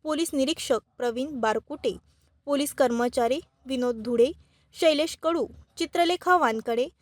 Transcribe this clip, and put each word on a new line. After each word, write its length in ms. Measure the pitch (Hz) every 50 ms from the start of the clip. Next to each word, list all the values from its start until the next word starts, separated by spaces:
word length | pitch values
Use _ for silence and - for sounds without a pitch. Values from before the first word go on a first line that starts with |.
पोलीस 280 | _ 311 302 294 330 -
निरीक्षक 460 | - 277 269 269 320 - - - 254 214 _ _ _ -
प्रवीण 420 | 254 240 226 247 262 311 302 247
बारकुटे, 560 | 220 220 214 220 - _ 285 294 - 247 175 180 _ _ _ _ _ _ _ _ _
पोलीस 280 | 285 285 277 294 285
कर्मचारी 680 | - - 269 247 233 233 240 247 - 262 233 226 262 320 - _ _ _ _
विनोद 360 | 254 269 247 247 247 240 226
धुडे, 300 | 214 247 240 226 233 285 349 - - _ _ _ _ _ _ -
शैलेश 380 | 349 320 302 285 311 320 - _
कडू, 240 | - 320 339 330 226 - - - - _ _ -
चित्रलेखा 580 | 330 - - 339 339 339 359 359 - 359 359
वानकडे 520 | 349 302 233 220 220 - 240 233 233 254 330 _ _